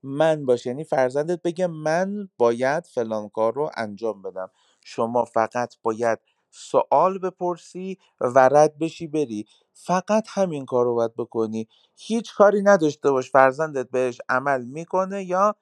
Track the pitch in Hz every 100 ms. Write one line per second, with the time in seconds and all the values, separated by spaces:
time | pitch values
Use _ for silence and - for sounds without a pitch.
0 | 135 139 160 156 135 120 123 131 156 147
1 | 127 135 156 175 175 170 180 156 156 165
2 | 190 208 196 _ 117 120 131 156 170 -
3 | 113 110 104 - 113 123 151 - 110 101
4 | 113 101 95 92 92 _ _ _ - -
5 | 117 120 117 113 110 123 120 _ 113 110
6 | 117 110 _ _ _ - - 135 - 135
7 | 180 190 185 180 175 170 - 180 185 185
8 | _ _ 127 127 131 143 151 147 165 -
9 | 165 151 135 107 - _ _ _ - 180
10 | - 214 220 - 190 147 131 127 123 117
11 | 117 - 117 117 110 110 110 _ _ _
12 | - 226 - - 202 208 196 202 156 143
13 | 143 135 127 135 131 131 156 135 120 127
14 | 127 120 - 127 139 135 120 147 170 185
15 | 190 196 185 180 208 208